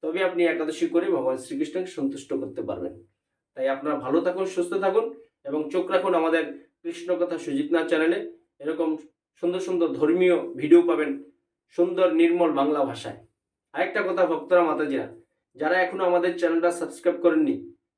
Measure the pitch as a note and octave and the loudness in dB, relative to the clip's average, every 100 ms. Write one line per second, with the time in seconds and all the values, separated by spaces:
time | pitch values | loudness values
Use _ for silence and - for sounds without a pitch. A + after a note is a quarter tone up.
0 | D#3+ E3+ F#3 E3+ E3+ - D3+ - D#3+ E3+ | -4 -2 0 2 2 2 -4 -2 0 0
1 | G3 E3+ C3 F3 - C#3 D3+ F#3 F3+ - | 2 0 0 -2 -6 -6 -4 -4 -8 -4
2 | C#3 C#3 - - G2+ B2 A2+ - F2 - | -4 -4 -8 -6 -6 -8 -8 -6 -8 -12
3 | - _ _ _ _ - C3+ C3+ D3 C#3+ | -20 _ _ _ _ -4 -2 -2 -2 -4
4 | C3 D3+ F3+ F3+ F#3+ - E3+ G3 F#3+ G#3 | 0 0 2 -2 -4 -2 -2 0 2 0
5 | A#3 - - _ - D3+ D3 F3+ - F#3+ | -2 -8 -20 _ -6 -4 -2 -4 0 0
6 | F3+ F3 E3 E3 D3 C#3 - _ E3+ E3+ | 2 0 2 0 -2 -8 -18 _ -12 -10
7 | E3+ E3+ E3+ E3 D#3 C#3 D3 E3 D#3 D#3+ | -4 -2 0 -4 -4 -4 0 0 0 0
8 | D#3+ F#3 - - _ _ D3 D#3 D#3 D#3 | 2 0 -4 -14 _ _ -8 -4 -2 -4
9 | - _ _ _ F3 F3+ - F3+ E3 C3+ | -8 _ _ _ -4 -4 -2 0 0 0
10 | D3+ F3 F3+ E3+ - C3 D3 E3+ F3 D#3+ | 2 4 4 4 0 -6 6 6 6 0
11 | D3 C#3 - _ _ _ _ - F3+ F3+ | -2 -4 -10 _ _ _ _ -2 0 2
12 | F3+ D#3+ E3+ F3 E3+ C#3 C#3+ D3 C3+ A#2 | 2 4 4 4 2 2 0 0 -2 -4
13 | A2+ G#2+ - _ _ _ _ C#3+ F3+ G#3+ | -10 -14 -18 _ _ _ _ -4 -2 -2
14 | F#3 F3+ F3 D#3+ C#3 F3+ E3+ C#3+ D3+ C3+ | -2 2 2 0 4 4 4 0 -2 -2
15 | - - _ _ _ - D3+ F3+ F3+ F#3+ | -4 -12 _ _ _ -6 0 2 0 0
16 | F3+ F3 F3 E3+ E3+ E3 F3 E3+ - - | 2 2 2 0 0 2 2 0 -6 -2
17 | F3 E3 E3+ D#3+ D3 - - - _ | -2 2 2 4 2 -2 -6 -20 _